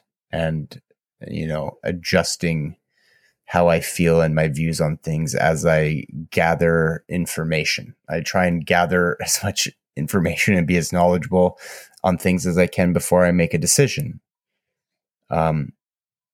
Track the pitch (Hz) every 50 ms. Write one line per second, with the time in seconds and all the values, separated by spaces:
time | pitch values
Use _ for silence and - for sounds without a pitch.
0 | _ _ _ _ _ _ - 82 82 80 80 78 71 - - - _ _ _ _
1 | _ _ _ - - - - 78 80 80 78 76 78 76 - - - - 90 87
2 | 82 - - 90 82 - - - - 85 82 78 73 76 - _ _ _ _ _
3 | _ _ _ _ _ _ _ _ _ - - 87 87 85 82 82 76 - - -
4 | 87 82 82 82 82 80 78 78 78 80 69 71 80 82 80 - 82 76 78 -
5 | - 80 78 80 80 76 65 - - 78 82 76 73 85 80 78 78 76 78 71
6 | - - - 71 80 - - 92 82 82 85 80 85 82 82 82 80 80 82 82
7 | _ - 85 87 85 - - - 80 80 82 78 78 - - - - - - _
8 | _ - 80 85 80 - - 95 90 90 85 82 76 - 87 87 87 78 92 90
9 | 87 87 - - - - - - - 95 82 - - - - _ _ _ - -
10 | 73 76 - 98 82 90 80 - - - 101 90 82 78 90 87 76 - - 87
11 | 87 90 90 90 78 - 92 90 90 87 - - - - - - - - _ _
12 | - 92 90 85 - 92 90 90 82 90 85 87 90 87 - - 90 90 87 87
13 | - - 90 90 90 87 87 90 85 82 - 82 - - - - 143 120 - -
14 | 143 120 - - _ _ _ _ _ _ _ _ _ _ _ _ _ _ _ _
15 | _ _ _ _ _ - - 82 80 80 78 78 69 - - _ _ _ _ _
16 | _ _ _ _ _ _